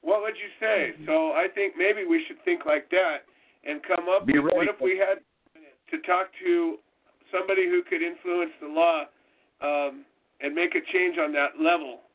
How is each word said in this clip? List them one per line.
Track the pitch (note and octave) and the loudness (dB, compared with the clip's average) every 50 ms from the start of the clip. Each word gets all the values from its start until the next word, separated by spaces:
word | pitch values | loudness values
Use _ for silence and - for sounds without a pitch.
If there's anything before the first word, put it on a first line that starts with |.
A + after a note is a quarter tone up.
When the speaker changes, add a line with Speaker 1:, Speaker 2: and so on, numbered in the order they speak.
| - | 0
Speaker 1:
What | D#3 G3 G#3+ G3+ | 2 0 0 0
would | A3 G#3+ | -4 -8
you | G#3+ G#3 G3+ - - | -8 -12 -14 -12 -6
say? | A3 A3 A3 G3 D3+ B2 A2 D3+ | -2 0 0 0 0 -2 -6 -10
Speaker 2:
Mm-hmm. | D#3 | -4
Speaker 1:
So | D3+ D#3 D#3+ D#3+ D#3+ D3 D#3+ | 0 2 2 2 2 0 0
I | F3 F#3+ - | 0 -2 0
think | G3+ G3+ F#3+ - - | -2 -2 -2 0 0
maybe | F3 G3 G#3+ G#3+ G3 | 2 2 2 0 0
we | F3 E3 E3 D#3+ | 0 0 0 0
should | - - - - | -4 -14 -6 -2
think | - F3 E3+ - | -2 -2 -2 0
like | D#3+ D3+ D3+ D3 _ | 0 0 0 0 _
that | - F#3 F#3+ E3+ - - - _ _ _ _ _ _ _ _ | 0 2 2 2 -2 -6 -10 _ _ _ _ _ _ _ _
and | - D3+ D3 - | -10 -10 -10 -4
come | - F#3 E3+ - F3+ | -2 -2 -2 0 2
up | F#3 - - | 2 2 2
Speaker 2:
Be | B2 C#3+ D3 C#3+ | 4 2 2 4
Speaker 1:
with, | D#3 | 4
what | F3 - E3+ | 2 2 2
Speaker 2:
ready. | - - | 0 -2
Speaker 1:
if | - C3 | -2 0
we | - - F#4 | 0 2 2
had | - - - - _ | 2 0 0 -4 _
to | _ _ _ _ _ _ - - C#3+ _ _ _ - - D#3+ D#3+ | _ _ _ _ _ _ -20 -20 -20 _ _ _ -10 -10 -10 -2
talk | - F3+ F3+ F#3 F#3 _ - F#3+ | 0 0 0 0 -4 _ -8 0
to | F3+ F3 E3+ E3+ E3 D#3 - _ _ _ _ _ _ _ _ _ _ | 0 2 2 2 -2 -4 -6 _ _ _ _ _ _ _ _ _ _
somebody | - F#3 F#3 F#3+ G3 F#3+ F#3 F3 | -4 -4 -2 0 0 2 2 2
who | F3+ F3+ F3 | 2 0 0
could | - F#3 E3 E3 | 0 -4 -2 -2
influence | E3+ F3 E3+ - F3+ F3 F3 F3 D#3+ D#3+ - | -4 -6 -8 -6 -4 -2 -2 -2 -4 -6 -14
the | D#3 | -14
law, | D3 D3+ D#3+ E3+ E3+ E3 D#3 D3 - _ _ _ _ _ _ _ _ _ _ - | -6 2 4 4 4 4 2 -2 -6 _ _ _ _ _ _ _ _ _ _ -4
um, | D3 D3 C#3+ C#3+ C#3+ C3+ C#3 C#3 _ _ _ _ _ _ _ - | -2 0 0 -2 -2 -6 -10 -20 _ _ _ _ _ _ _ -8
and | D3 | -6
make | D3 E3 F3 F3 - | -2 0 -2 0 0
a | F3 D#3 - | -2 -4 0
change | - F#3 F#3 F3+ E3+ E3 D#3+ | 0 0 0 0 0 -2 -2
on | D3+ D3 D3 | 0 2 0
that | C#3+ C#3 - - D#3 | 0 0 0 0 2
level? | D#3+ F3 E3+ D3+ C3+ A#2+ A#2 - _ _ | 2 2 2 0 -6 -14 -16 -18 _ _